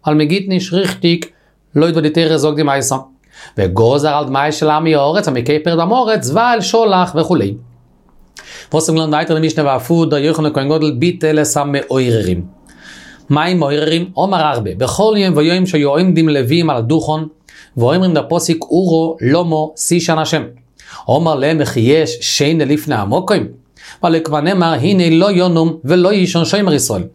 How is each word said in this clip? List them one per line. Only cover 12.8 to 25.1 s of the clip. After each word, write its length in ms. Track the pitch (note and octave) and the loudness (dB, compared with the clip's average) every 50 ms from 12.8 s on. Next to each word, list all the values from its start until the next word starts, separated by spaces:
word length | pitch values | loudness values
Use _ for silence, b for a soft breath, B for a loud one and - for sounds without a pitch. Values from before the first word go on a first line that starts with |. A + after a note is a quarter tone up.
| B B B B B B B B B - | B B B B B B B B B -2
מה 140 | C#3+ D3+ D#3+ | 0 0 2
הם 140 | F3 F#3 | 0 0
מאוררים? 520 | F3 D3 C#3 D3 D3 D#3 D#3 D#3+ E3+ F3 F3+ - C#3 | 0 0 0 0 -2 0 0 0 -2 -4 -4 -2 -2
אמר 360 | E3+ G3 F#3+ E3 D#3 D3+ C3+ | -2 0 0 0 0 0 -2
רבה, 200 | A#2 G#2 F#2+ E2+ | -2 -4 -6 -4
בכל 380 | F#2+ B2+ B2 - - G#3 A3 A3 | -4 -4 -4 0 0 2 2 2
יום 200 | G#3 G3 F#3 D#3+ | 2 2 2 2
ויום 280 | D3 D3+ E3 F3 F#3 F#3 | 2 2 2 2 0 0
שהיו 240 | F#3 E3+ D3+ C#3+ C#3 | 0 0 0 2 2
עומדים 400 | C#3 D#3+ F#3 F#3 E3+ E3 D#3+ D#3 | 2 2 2 2 2 2 2 2
לוויים 400 | D3 C#3 B2+ A#2 D#3 E3+ E3 D#3 | 2 0 0 0 0 0 0 0
על 80 | C3+ | -2
הדוכן, 460 | A#2+ A2+ A#2 D#3 D#3+ D#3 - D#3 D#3 D#3 D3+ - _ _ B B B B B B | -2 0 0 0 0 0 -2 -4 -4 -6 -10 -12 _ _ B B B B B B
ואומרים 360 | B2 A#2 B2 D#3 F#3 F#3 F#3 E3 | 0 2 2 2 2 2 2 0
דפסוק, 500 | D3 - - E3 E3+ E3 - D#3+ - - | 0 0 0 -2 -2 0 0 -2 -2 -2
אורו, 540 | - D3 F3 F#3+ F3+ E3 D#3+ E3 E3 D#3+ - | 0 0 0 2 2 2 2 0 -2 -4 -2
למה, 340 | A2+ B2 D3 E3+ F3+ E3+ D#3 D#3 D#3 D#3 - | 0 2 2 2 2 0 -2 -2 -2 -4 -6
שישן 420 | - - - E3+ F3 E3 - D#3+ | -8 -4 -2 -2 0 0 0 -2
השם. 260 | D#3+ D#3 D#3 D#3+ D#3 - - - - _ _ _ B B B B B B - | -2 -2 -2 -2 -4 -4 -6 -16 -20 _ _ _ B B B B B B 0
אמר 260 | A#2+ D3 E3+ E3 D3+ | 0 2 2 0 0
להם, 220 | C3+ C3+ D3+ E3 D#3 | 0 0 0 0 0
וכי 200 | C#3 A#2 - B2+ | -2 -2 0 0
יש 380 | A2+ B2 D3 D#3+ D#3 - - - | 2 4 4 2 2 -2 -4 -8
שינה 440 | - - - - C#3+ D3 E3 E3 C#3+ | -6 -6 -2 0 0 0 2 0 0
לפני 300 | C3 D3+ D3+ - D3+ C3 | 0 -2 -2 -2 -4 -4
המקום? 420 | A2 G2 G2 B2 F3+ F#3 F#3 G#3 E3+ - - - - _ _ _ B B B B B - | -4 -2 -2 -2 -2 0 0 -2 -2 -2 -6 -12 -20 _ _ _ B B B B B 0
ולכבוד 400 | E3+ E3 D#3+ D#3+ D#3 D3+ D3+ C#3+ | 0 0 0 0 -2 -2 -2 0
נאמר, 300 | F3 G3+ F#3 E3+ E3 D#3+ | 0 0 2 0 0 0
הנה 360 | A#2+ C3 F#3+ G3+ F#3 F3 | 0 0 0 2 2 2
לא 220 | E3 | 4